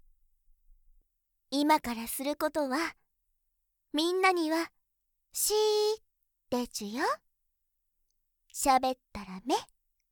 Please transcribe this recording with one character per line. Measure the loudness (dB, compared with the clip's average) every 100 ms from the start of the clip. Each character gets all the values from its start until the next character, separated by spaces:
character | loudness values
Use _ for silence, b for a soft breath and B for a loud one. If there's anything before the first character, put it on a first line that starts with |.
| -20 _ _ _ _ _ -20 -20 _ -20 _ _ _ _ -6
今 | 0 4 2
か | 0
ら | -6 -6
す | -6
る | -4 -2
こ | -2
と | -2 -2
は、 | -2 -4 -8 _ _ _ _ _ _ _ _ _
み | -2 0
ん | 2
な | 4
に | 4 2
は | 0 -2 _ _ _ _ _ _
シ | -4 0
ー | 2 2 2 2 -2
ッ | _ _ _ _ -6
で | -4 -4
ち | -8
ゅ | -8
よ。 | -2 -2 -2 _ _ _ _ _ _ _ _ _ _ _ _ _
喋 | -2 2 4 2
っ | -4 _
た | -14
ら | -12 -8 -2
目、 | -2 -2 _ _ _ _